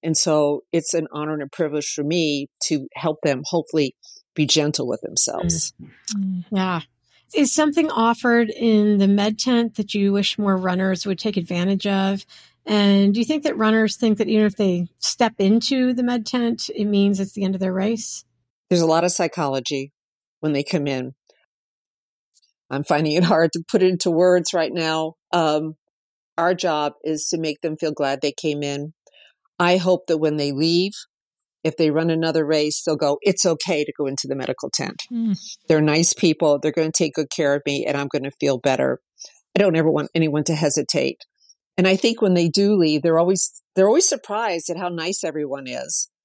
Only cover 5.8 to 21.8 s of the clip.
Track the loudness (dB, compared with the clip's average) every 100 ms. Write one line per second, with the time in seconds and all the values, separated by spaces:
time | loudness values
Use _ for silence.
5.8 | -20 _ -10 -6 -4 -4 -4 -4 -2 -4
6.8 | -8 _ _ _ _ 0 0 2 2 2
7.8 | 0 2 0 2 2 2 2 0 2 4
8.8 | 4 4 4 4 2 -2 0 2 0 -4
9.8 | -4 0 2 2 -2 -2 0 0 0 0
10.8 | 0 -2 -2 -4 -2 -4 -4 -2 0 0
11.8 | 0 0 0 -2 -8 -20 -20 _ 0 2
12.8 | 6 6 4 2 0 0 0 0 2 4
13.8 | 2 0 0 2 2 4 2 2 0 0
14.8 | -4 _ -8 0 0 2 2 4 2 0
15.8 | 0 0 0 -2 -2 -2 -2 -2 -6 -4
16.8 | 0 2 2 2 -2 -4 -4 -2 -2 -2
17.8 | -2 -4 -6 -14 -18 _ _ _ _ 2
18.8 | 4 4 2 0 -2 -2 -2 -2 -4 -6
19.8 | -8 _ _ _ _ _ -4 -2 -2 -2
20.8 | -2 -4 -6 -12 _ _ _ _ _ _